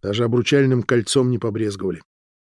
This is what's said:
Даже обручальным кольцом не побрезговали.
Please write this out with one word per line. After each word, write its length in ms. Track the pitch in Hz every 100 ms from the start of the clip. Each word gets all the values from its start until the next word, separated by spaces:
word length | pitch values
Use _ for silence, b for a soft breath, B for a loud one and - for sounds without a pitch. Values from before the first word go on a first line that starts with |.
Даже 220 | 101 104
обручальным 600 | 117 123 117 143 135 127
кольцом 460 | 107 123 107 139 127
не 80 | 120
побрезговали. 600 | 117 104 110 98 92 82 _ _ _ _ _